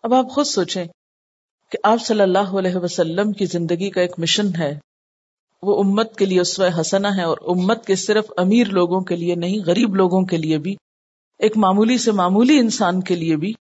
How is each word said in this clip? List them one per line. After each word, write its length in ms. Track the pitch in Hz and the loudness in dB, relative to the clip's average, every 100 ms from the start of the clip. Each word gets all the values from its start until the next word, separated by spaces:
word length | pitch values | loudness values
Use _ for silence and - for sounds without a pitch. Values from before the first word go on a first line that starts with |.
اب 100 | 233 | 2
آپ 160 | 254 262 | 0 0
خود 160 | 277 294 | -2 -2
سوچیں 380 | - 175 190 170 _ _ _ _ _ _ _ _ | -2 -4 -6 -8 _ _ _ _ _ _ _ _
کہ 60 | - 208 | -2 2
آپ 160 | 226 | 2
صلی 200 | 233 214 | 0 2
اللہ 360 | 196 185 202 196 | 4 2 0 -2
علیہ 180 | 185 180 | -2 -2
وسلم 540 | 175 175 165 175 208 | -4 -2 -2 0 -2
کی 120 | 202 185 | -2 -4
زندگی 420 | 175 165 175 196 | -2 -2 -2 -2
کا 120 | 185 | -2
ایک 180 | 180 180 | -2 -2
مشن 280 | 165 - 208 165 | -2 0 -2 -2
ہے، 160 | 151 147 _ _ _ _ _ _ _ _ | -6 -6 _ _ _ _ _ _ _ _
وہ 160 | 190 196 | -2 2
امت 360 | 196 202 220 - | 2 2 -2 -2
کے 80 | 196 | 0
لیے 140 | 185 | 2
اسوہ 260 | 180 - 185 170 | 0 0 0 0
حسنہ 280 | 160 196 202 190 | 0 0 0 -2
ہے، 60 | |
اور 140 | 170 - - | -2 -4 -2
امت 360 | 180 185 226 - | 0 0 -2 -2
کے 100 | 190 | -2
صرف 340 | - 214 214 - | 2 0 0 -2
امیر 300 | 185 226 214 | 2 4 2
لوگوں 280 | 190 175 185 | 2 2 0
کے 140 | 185 175 | -2 -4
لیے 200 | 170 175 | -2 -2
نہیں، 220 | 175 208 170 | -2 -4 0
غریب 280 | 180 233 190 | 0 2 2
لوگوں 260 | 185 185 185 | 2 2 0
کے 120 | 170 | -2
لیے 200 | 156 156 | -2 -2
بھی، 160 | 147 202 _ _ _ _ _ _ | -4 -10 _ _ _ _ _ _
ایک 180 | 214 214 | 0 2
معمولی 400 | 190 196 226 247 | 2 4 2 2
سے 140 | 233 | 0
معمولی 440 | 208 180 196 247 294 | 0 2 4 4 4
انسان 420 | 233 - 185 185 | 4 0 0 0
کے 140 | 185 175 | -2 -2
لیے 200 | 165 156 | 0 -2
بھی۔ 160 | 180 226 | -2 -8